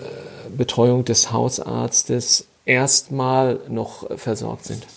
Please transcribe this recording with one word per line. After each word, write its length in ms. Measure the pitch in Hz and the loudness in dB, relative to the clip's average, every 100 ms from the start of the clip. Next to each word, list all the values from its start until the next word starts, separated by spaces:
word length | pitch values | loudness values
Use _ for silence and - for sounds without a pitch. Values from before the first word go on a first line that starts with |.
| - - - - - 131 | -12 -14 -14 -16 -8 -4
Betreuung 480 | 123 - 120 123 | -2 4 4 4
des 300 | 120 113 - | 2 2 2
Hausarztes 1120 | 117 120 123 - 117 120 - - 123 120 - - _ - | 2 0 -2 -4 -2 0 0 0 0 0 0 -2 _ 0
erstmal 920 | 127 135 - - 139 127 131 131 117 - | 2 4 2 0 -2 2 4 4 2 -2
noch 400 | 113 110 - - - | -4 -4 -8 -10 -6
versorgt 460 | - 107 113 113 | -4 -2 -4 -6
sind. 240 | - 104 - | -8 -10 -10